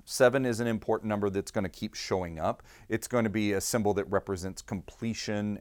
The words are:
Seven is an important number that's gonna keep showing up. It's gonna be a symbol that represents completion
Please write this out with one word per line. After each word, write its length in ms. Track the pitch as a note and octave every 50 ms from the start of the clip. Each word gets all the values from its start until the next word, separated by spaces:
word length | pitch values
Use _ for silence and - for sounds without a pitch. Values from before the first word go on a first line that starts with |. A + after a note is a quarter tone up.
| -
Seven 420 | - - - C3 B2 B2 C#3 C3
is 140 | B2 A2+ A2
an 60 | A#2+
important 420 | A#2 A2+ G#2 - - A2 - A2 G#2+
number 200 | G#2+ G#2 G#2 G2+
that's 220 | F#2+ G2+ F#2+ -
gonna 180 | - A2 F#2+ -
keep 260 | - - G#2+ G#2+ -
showing 440 | - - - G#2+ F#2 F2+ E2+ E2 D#2
up. 240 | E2 G#2 C3 - - - - - - -
It's 200 | A2 A2 - -
gonna 200 | B2 A#2+ A2+ A2
be 240 | F#2+ A2 G#2 G#2
a 80 | G2 F#2+
symbol 320 | - - - A2+ G#2 G#2 F#2+
that 100 | G2+ F#2+
represents 580 | - G2+ F#2+ - - G2 E2+ F2+ F#2+ - -
completion 1000 | - - A2 F2+ - - - - A2+ A2+ A2 - - A2+ G#2 G#2 G#2 G#2 G2+ -